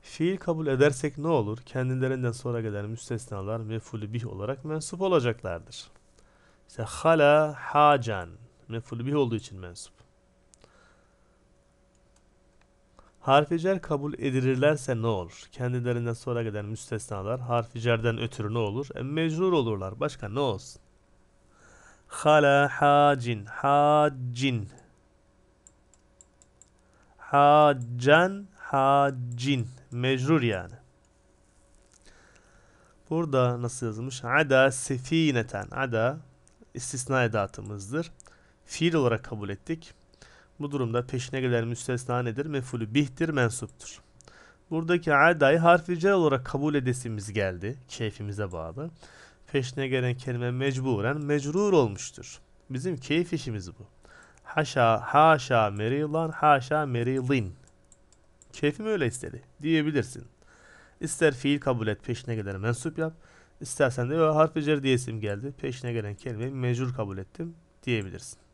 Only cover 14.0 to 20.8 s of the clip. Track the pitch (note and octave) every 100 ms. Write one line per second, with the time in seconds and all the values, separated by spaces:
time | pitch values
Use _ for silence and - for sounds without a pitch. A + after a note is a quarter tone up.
14 | D3 - C3+ C3 C3 B2+ C#3+ D3 C3+ A#2
15 | A#2 G2+ E2+ - - - B2 B2 A#2+ A#2+
16 | A#2 A#2 - A#2+ A2+ G#2 G#2 A2 - A2
17 | - G2+ G2 B2+ B2 A#2+ A2+ A#2 A#2 A2+
18 | A#2 A2+ A2 - G#2 A#2 G#2+ A2+ C#3 -
19 | C3 D3+ D#3+ D#3 F#3 E3+ A#2 G#2 F#2+ A2
20 | D3 - G#2 A#2 C#3 F#2+ - -